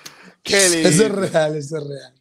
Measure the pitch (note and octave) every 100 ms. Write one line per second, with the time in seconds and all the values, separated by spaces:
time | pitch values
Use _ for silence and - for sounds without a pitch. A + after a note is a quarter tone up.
0 | - - - _ - G3+ F#3 E3 E3 D#3+
1 | A3 G3+ F3 E3 D3+ D3+ C#3 D#3+ C#3+ C#3
2 | - _